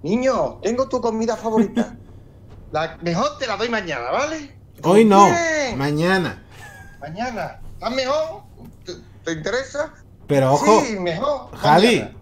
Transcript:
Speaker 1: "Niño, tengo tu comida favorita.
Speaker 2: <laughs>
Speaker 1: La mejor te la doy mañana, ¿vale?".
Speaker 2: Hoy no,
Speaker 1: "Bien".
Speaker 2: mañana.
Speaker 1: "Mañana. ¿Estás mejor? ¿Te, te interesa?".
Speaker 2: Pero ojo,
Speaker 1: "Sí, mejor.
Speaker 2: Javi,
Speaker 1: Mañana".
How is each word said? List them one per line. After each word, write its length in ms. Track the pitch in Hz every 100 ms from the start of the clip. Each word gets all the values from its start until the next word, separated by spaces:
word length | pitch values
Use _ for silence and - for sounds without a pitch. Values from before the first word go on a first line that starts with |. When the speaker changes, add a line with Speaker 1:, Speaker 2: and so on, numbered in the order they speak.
Speaker 1:
"Niño, 580 | 147 226 262 226 139 -
tengo 280 | 190 240 262
tu 100 | 254
comida 360 | 226 220 226 214
favorita. 580 | 226 220 208 - - - - - -
Speaker 2:
<laughs> 380 | - - - -
Speaker 1:
La 260 | 151 160 -
mejor 360 | 170 170 285 294
te 100 | 247
la 80 | 196
doy 140 | 233
mañana, 400 | 226 180 135 120
¿vale?". 400 | 185 294 320 285 - - -
Speaker 2:
Hoy 220 | 156 202 226
no, 200 | 196 196
Speaker 1:
"Bien". 520 | - 330 311 269 170
Speaker 2:
mañana. 680 | 143 151 175 190 156 98 - - - - - -
Speaker 1:
"Mañana. 600 | 151 175 247 220 156 - -
¿Estás 220 | - 202 262
mejor? 460 | 254 294 311 415 - - - - -
¿Te, 80 | - - -
te 80 | -
interesa?". 600 | 160 160 226 269 285 311 - - - -
Speaker 2:
Pero 260 | 143 135
ojo, 280 | 143 196 214
Speaker 1:
"Sí, 180 | - 208
mejor. 560 | 175 165 269 277 - -
Speaker 2:
Javi, 300 | 147 160 226 196
Speaker 1:
Mañana". 120 | 107 -